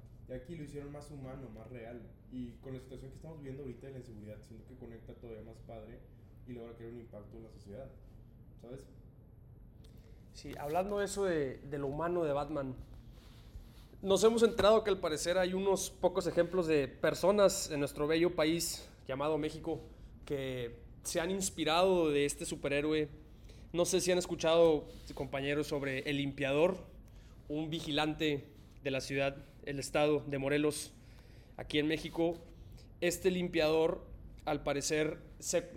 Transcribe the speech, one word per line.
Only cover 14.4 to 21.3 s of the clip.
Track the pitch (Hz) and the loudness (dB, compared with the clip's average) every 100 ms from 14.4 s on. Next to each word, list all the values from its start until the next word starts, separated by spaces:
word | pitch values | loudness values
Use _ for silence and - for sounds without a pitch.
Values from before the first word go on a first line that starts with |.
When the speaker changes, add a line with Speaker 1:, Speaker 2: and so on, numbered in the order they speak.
Speaker 2:
enterado | 226 - 190 220 | 6 6 8 8
que | 220 | 6
al | 190 | 2
parecer | 170 151 170 185 | 0 0 0 2
hay | 185 | 2
unos | 185 196 190 - | 2 2 2 0
pocos | - 180 180 165 | 2 2 2 2
ejemplos | 170 170 185 165 | 2 2 2 4
de | 151 131 | 4 4
personas | - 160 - 175 208 196 - - | 2 0 4 4 8 6 6 -2
en | 151 | 0
nuestro | 143 - 147 | -2 0 2
bello | 165 175 | 4 4
país | 175 156 170 165 - - - - | 4 2 2 0 -6 -10 -14 -6
llamado | 131 147 156 | -2 0 0
México | 151 156 151 156 - - - - | -2 -4 -6 -6 -8 -16 -18 -14
que | - 143 135 127 117 - - - | -6 -4 -4 -4 -6 -10 -18 -14
se | - 175 | -6 -2
han | 170 | 0